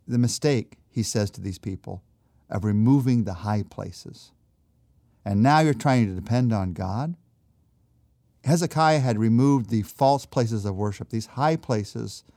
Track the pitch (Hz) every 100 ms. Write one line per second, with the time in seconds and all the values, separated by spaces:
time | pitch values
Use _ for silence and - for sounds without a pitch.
0 | - 120 120 - 151 127 - _ _ -
1 | 107 113 101 - 95 90 - 95 - 95
2 | - _ _ _ - 95 104 104 113 139
3 | 131 120 98 87 101 107 92 - 95 -
4 | - - - _ _ _ _ _ _ _
5 | _ _ 101 101 127 151 160 117 143 127
6 | 104 92 - 120 123 107 92 87 92 107
7 | 156 175 _ _ _ _ _ _ _ _
8 | _ _ _ _ 127 170 170 156 156 156
9 | 131 107 113 117 139 139 107 113 98 -
10 | 135 139 - 135 117 113 101 95 104 101
11 | - 113 - - 151 160 - 110 101 113
12 | 107 - -